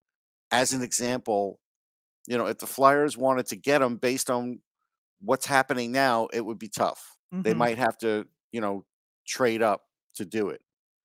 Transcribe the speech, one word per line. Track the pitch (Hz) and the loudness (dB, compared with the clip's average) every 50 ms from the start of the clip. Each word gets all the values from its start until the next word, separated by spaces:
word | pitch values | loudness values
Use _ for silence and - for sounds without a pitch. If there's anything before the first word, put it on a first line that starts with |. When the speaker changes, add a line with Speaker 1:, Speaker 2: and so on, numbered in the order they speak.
| _ _ _ _ _ _ _ _ _ - | _ _ _ _ _ _ _ _ _ -2
Speaker 1:
as | 117 120 131 123 | 0 2 2 2
an | 135 131 | 0 -4
example, | 123 101 - - 123 120 127 123 - 117 104 101 101 95 - _ _ _ _ _ _ _ _ _ _ _ _ _ _ | -4 -4 -4 -2 -2 -2 -2 -4 -2 -2 0 0 0 -2 -6 _ _ _ _ _ _ _ _ _ _ _ _ _ _
you | - 123 117 | -4 -2 -2
know, | 107 | 0
if | 101 113 - | -2 -4 -6
the | - | -8
Flyers | - - 127 135 135 143 143 147 143 120 | -10 -2 4 6 6 6 6 2 0 -2
wanted | 120 131 131 131 127 123 | -2 0 0 2 0 -2
to | - 113 | -4 -8
get | 92 - 135 143 147 | -4 0 2 4 4
him | 135 120 120 | 4 2 0
based | 104 127 123 131 127 - - | 0 0 0 0 0 -2 -2
on | 123 123 123 123 120 - _ _ _ _ _ _ _ _ _ _ _ _ | -2 -2 -2 -6 -10 -12 _ _ _ _ _ _ _ _ _ _ _ _
what's | 98 107 131 - - | -2 -2 -2 -2 0
happening | - 143 131 135 - 135 123 120 117 | 2 2 2 2 2 -2 -2 -2 0
now, | 127 135 139 131 117 113 113 - | 0 2 4 4 4 2 0 0
it | - 117 107 | -2 -4 -4
would | 107 113 92 | -4 -8 -10
be | 113 104 | -10 -10
tough. | - - 107 80 - - - - - _ _ - 180 185 | -2 0 0 0 0 -4 -14 -20 -20 _ _ -12 -8 -4
They | 180 110 | 0 0
Speaker 2:
Mm-hmm. | 110 113 | 0 2
Speaker 1:
might | 120 120 113 120 | 2 0 0 0
have | 127 113 - - | 0 -2 -2 -2
to, | 113 110 107 107 - _ _ _ _ - | -2 -2 -2 -2 -4 _ _ _ _ -10
you | - 120 | -6 -4
know, | 107 101 101 98 - _ _ _ _ _ _ _ - | -4 -4 -4 -6 -8 _ _ _ _ _ _ _ -12
trade | - - - 131 117 113 110 | -10 -2 0 2 2 2 2
up | 113 107 98 - _ _ _ _ _ _ - | 2 2 2 0 _ _ _ _ _ _ -12
to | - 104 | -12 -10
do | 85 - 110 101 87 | -6 -4 -4 -2 -4
it. | 71 - _ _ _ _ _ _ _ _ | -4 -10 _ _ _ _ _ _ _ _